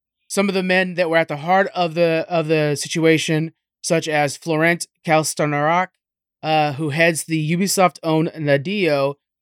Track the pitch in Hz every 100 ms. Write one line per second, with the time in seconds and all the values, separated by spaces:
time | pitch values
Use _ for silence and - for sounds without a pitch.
0 | _ _ - 202 196 190 185 185 185 175
1 | 170 165 165 147 165 190 196 180 170 160
2 | 165 160 - 170 156 156 151 143 - 170
3 | 160 160 - 156 160 - _ _ - 165
4 | 156 151 143 - 170 156 165 170 - _
5 | 175 156 151 - 151 147 151 170 185 _
6 | _ _ _ _ 151 156 151 135 156 147
7 | 170 156 - 160 151 170 196 - 180 -
8 | 165 160 165 160 147 139 156 208 165 139
9 | 139 143 _ _